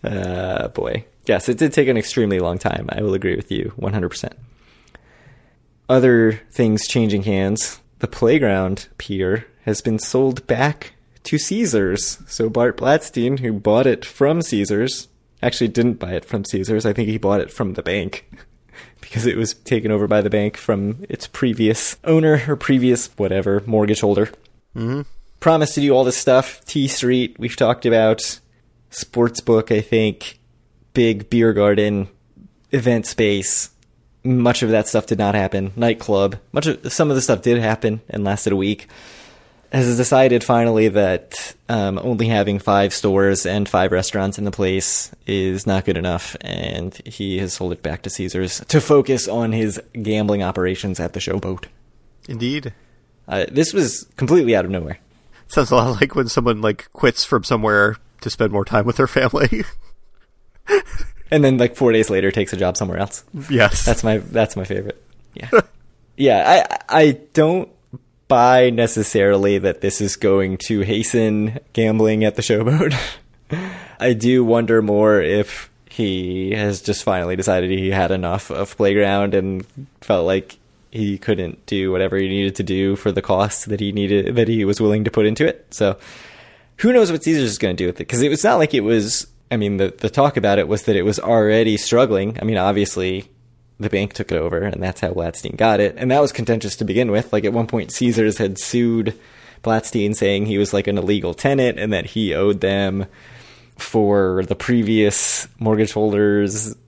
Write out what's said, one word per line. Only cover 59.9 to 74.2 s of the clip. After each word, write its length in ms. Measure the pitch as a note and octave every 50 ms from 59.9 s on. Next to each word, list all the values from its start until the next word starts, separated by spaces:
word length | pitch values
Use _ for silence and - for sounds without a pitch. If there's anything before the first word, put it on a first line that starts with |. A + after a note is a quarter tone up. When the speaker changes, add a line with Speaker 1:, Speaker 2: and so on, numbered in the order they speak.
| - - - - - - _ _ _ _ _ - _ - - - G#4 G4+ - - - - - - - - - -
Speaker 1:
And 140 | D#3+ D#3
then, 160 | D3 C3+ C3 B2
like, 160 | A#2+ A#2+ -
four 160 | - C#3 A#2+
days 180 | A2+ A2 A2 -
later 220 | G#2 F#2+ F#2+ G2
takes 220 | F#2+ A2 G2 -
a 40 | -
job 200 | F#2 G2 F2+ F2+
somewhere 220 | - G#2 F#2 F2 E2+
else. 260 | G2 G2 - - - _ - D3+ C#3 -
Speaker 2:
Yes. 340 | C#3+ A#2+ A2 G#2 - - -
Speaker 1:
That's 200 | - A#2 - -
my, 140 | A2 G#2+ G#2+
that's 360 | - - - A2+ A2 G#2 -
my 60 | G2+ F#2
favorite. 380 | F#2+ G2 G2 G2 G#2 - - _ - - - - - _
Yeah. 160 | - - C3
<laughs> 100 | - A3+ - - - - - - _ _ _ _ _
Yeah, 480 | - C#3 C3+ A2+ G2 D#2 G#2+ E3+ F#3 - - - - - -
I, 120 | - D#3
I 80 | D#3 D3+ C3 - - _ _
don't 340 | D#3 D3+ D#3 F3 F#3 - - _ _ _ _ - - _ _ _ _ _ _
buy 420 | C3+ A#2+ A#2+ B2 B2+ B2+ B2+ B2
necessarily 880 | A#2 A2+ A#2 A2 - A2+ G#2 - - A2 G2 G2+ G2+ G2 G2 G2+ G2+ G2
that 220 | F#2 G2 E2+ -
this 200 | - - - -
is 140 | G#2+ G2 -
going 400 | - - G2+ G2 G2 F#2+ F#2+ F#2+ F2+ -
to 140 | - A2+ G#2
hasten 800 | F#2+ G2 A2 G#2 A2+ - - A#2 A2+ A2 G#2+ G#2+ G#2 G#2+ A2+ C3 _ _
gambling 520 | _ - A2+ A2 A2 A2 A2 A2 G#2+ G#2+ A2
at 120 | G#2+ G#2
the 60 | -
Showboat. 540 | A2+ - A2+ G#2 A2+ A#2 C#3+ D#3 F#3 D#3+ C#3 B2 - - - - _ _ _ _ _ _
<laughs> 500 | D3+ E3+ F#3 F#3+ F#3 - - - - -
I 120 | - B2+ B2
do 300 | A2